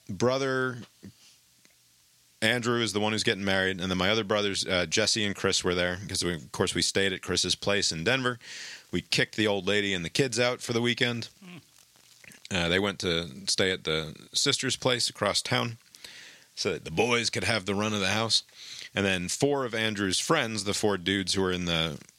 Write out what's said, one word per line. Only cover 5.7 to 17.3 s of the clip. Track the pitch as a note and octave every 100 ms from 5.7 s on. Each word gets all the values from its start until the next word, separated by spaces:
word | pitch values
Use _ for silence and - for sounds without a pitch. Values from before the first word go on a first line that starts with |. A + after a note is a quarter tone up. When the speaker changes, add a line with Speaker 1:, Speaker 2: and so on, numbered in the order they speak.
| F2
Speaker 1:
there, | F2+ F2+ -
'cause | F#2+
we, | F2
of | E2 -
course, | - F#2+
we | F2
stayed | - G2 G2
at | F#2
Chris's | - F2+ F#2
place | E2 - G2+ F2
in | E2
Denver. | E2+ C3 B2 A#2+ - - - - -
We | F2+
kicked | - - B2+ -
the | G#2+
old | G2+ F#2
lady | G#2 G2+
and | F#2+
the | E2
kids | - C3+ A2+
out | B2 B2
for | -
the | A#2
weekend. | A#2+ A#2 B2 A#2 - -
Speaker 2:
Hmm. | F#3 F3 - - - _ - - - - - F#2+
Speaker 1:
Uh, | E2+
they | F2+
went | G2+ F#2+
to | F#2+ E2 E2+ C2 F#2+
stay | - F#2+
at | F#2
the | - D#2+ D#2 - -
sister's | - D3 B2+ C3 -
place | C3+ A#2+ -
across | - G2+ -
town | - B2 A#2+ A#2 _ - - - - - - -
so | G#2
that | E2
the | -
boys | D#2+ A#2 A#2+ A2+